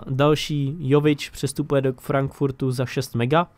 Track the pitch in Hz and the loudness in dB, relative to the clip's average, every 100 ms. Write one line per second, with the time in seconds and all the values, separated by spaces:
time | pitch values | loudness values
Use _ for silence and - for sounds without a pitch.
0 | - 131 147 147 - 147 139 170 131 147 | -4 2 2 2 0 -4 -4 -4 2 4
1 | 151 147 - - 143 - 147 139 135 127 | 4 0 -4 -6 -6 -4 0 0 0 -2
2 | - 139 135 - 139 131 135 123 123 - | -2 -2 -2 -2 -2 0 -2 -2 -4 -4
3 | 127 117 123 156 175 | -4 -2 2 2 0